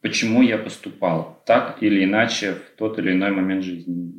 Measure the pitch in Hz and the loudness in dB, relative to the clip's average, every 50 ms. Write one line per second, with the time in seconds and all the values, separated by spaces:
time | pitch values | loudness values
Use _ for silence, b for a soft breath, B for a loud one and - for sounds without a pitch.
0 | _ 110 - - - 110 113 123 127 113 113 107 - - - - - - - - | _ -4 -4 -2 -2 2 4 6 6 6 4 0 -4 -8 -12 -12 -14 -16 -10 -4
1 | - 90 82 80 80 - - - _ - 113 127 - - - - 113 107 104 98 | -2 0 0 0 -4 -6 -12 -18 _ 2 4 4 4 0 -6 -2 0 2 4 4
2 | 95 95 101 107 117 117 - - 107 98 92 - - - _ _ 110 110 110 - | 4 4 4 2 2 2 0 -4 -4 -4 -6 -6 -10 -20 _ _ -6 -4 -4 -2
3 | 92 95 90 92 98 101 98 95 92 95 95 95 92 92 87 85 85 87 87 87 | -2 0 2 2 2 0 0 0 0 0 -2 -2 -4 -6 -8 -10 -8 -8 -8 -8
4 | 87 85 87 | -8 -10 -12